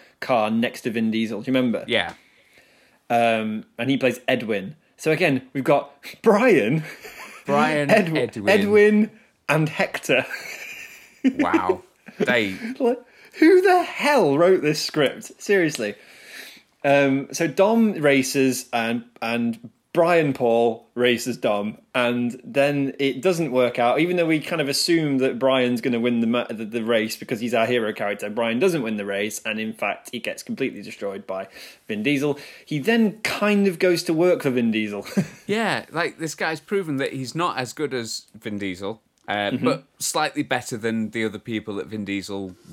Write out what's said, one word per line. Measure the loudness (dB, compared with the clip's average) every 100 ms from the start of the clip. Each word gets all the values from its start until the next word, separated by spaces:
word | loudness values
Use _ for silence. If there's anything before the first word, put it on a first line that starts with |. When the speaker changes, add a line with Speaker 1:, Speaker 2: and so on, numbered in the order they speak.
| -20 -10
Speaker 1:
car | 0 2 2
next | 0 -2 -4
to | -6
Vin | -2 0
Diesel. | 0 -2 -4
Do | -2
you | 0
remember? | 2 -2 -2
Speaker 2:
Yeah. | -2 -2 -8 _ _ _ _ _ _ _ _ -2
Speaker 1:
Um, | 2 2 0 -2 -6 -10 -6
and | -2
he | 0
plays | 0 -2 -2
Edwin. | -2 -2 -4 -6 -16 _ -6
So | -2
again, | 2 2 0 -2
we've | -4
got | 2 2 0 -14 -20
<laughs> | 0
Brian, | 4 6 6 4 4 0 -4 -14 -18 -20 -20 -12 -2
Speaker 2:
Brian, | 2 2 2 4
Speaker 1:
Edw-, | 4 4 -2
Speaker 2:
Edwin. | -4 -2 2
Speaker 1:
Edwin | 2 4 6 6 6 2 -4 _ _ -2
and | 0 0
Hector. | -2 -4 -4 0 0 0
<laughs> | -8 -12 -16 -16 -18 -18 -20 -20 _ -2 0
Speaker 2:
Wow. | 0 0 0 -4 -6 _ -14 -4
They | 0 2 0 -4 -10 -2
Speaker 1:
Like, | -2 -2 -8 _ -10 4
who | 6 8
the | 6 4
hell | 2 -2 0 4 4 4
wrote | 4 4
this | 2 -2
script? | -4 0 0 -2 -16 -10
Seriously. | -2 0 0 -2 -6 -8 -16 -20 -20 -20 -20 -20 _ _
Um, | 2 4 4 0 -2
so | -4 -2
Dom | 2 4 4 2
races | 2 2 4 2 2 2 0 -4
and, | -4 -2 -4 -6 -8
and | -4 -2 -2 -4 -12 _ _
Brian | 2 4 4 2
Paul | 0 2 4 2 0 _ -2
races | 0 0 -2 -4
Dom, | 0 0 -2 -8 _ -2
and | 0 0 -2 -6
then | -6 0 2 2 -2 -2
it | -2 0
doesn't | 0 0 0
work | 2 2 2
out, | 2 2
even | 2 0
though | 0
we | 0
kind | -2 -4
of | -2
assume | -2 2 2 2 2
that | 0 2
Brian's | 2 2 2 0
gonna | -2 0
win | 0 0
the | 0
ma-, | 0 -2
the, | -8 -8
the | -6
race | 0 0 0 -6
because | -8 -6
he's | -2
our | 0 2
hero | 0 0
character. | -4 -6 -6 -6
Brian | -4 -2 0
doesn't | 0 0
win | -4 -4
the | -4
race, | -4 -4 -6 -8
and | -6
in | -6
fact, | -4 -6 -6 -10
he | -8
gets | -8 -8
completely | -10 -6 -6 -6
destroyed | -14 -8 -8 -8 -10
by | -10 -10 -16 -20 -18 -10
Vin | -4
Diesel. | 0 0 -2 -4 -10 -18 -8
He | -4
then | 0 2 2 0
kind | -6 -2 0 2 2
of | 2
goes | 2 2
to | 0
work | 2 4 2
for | 2
Vin | 0 2
Diesel. | 0 -2 -6 -4 -2 -4
<laughs> | -6 -4
Speaker 2:
Yeah, | -2 0 -2 -4
like, | -4 -4 -4
this | -8 -4
guy's | -4 -4
proven | -4 -4 -2 -4
that | -4
he's | -6 -8
not | -2 -2 -2
as | -6
good | -6 -4
as | -4 -6 -10 -14 -14
Vin | -8 -6
Diesel, | -6 -6 -8 -10 _ _ -6
uh, | -4 -2
Speaker 1:
Mm-hmm. | 0
Speaker 2:
but | 0 -2 -6 -10
slightly | -4 -2 -2 -2
better | -4 -4 -4 -6
than | -4 -2 -4
the | -4
other | -4 -6
people | -8 -8 -6 -8
that | -8
Vin | -8
Diesel | -6 -6 -6 -8 -10 -14 -10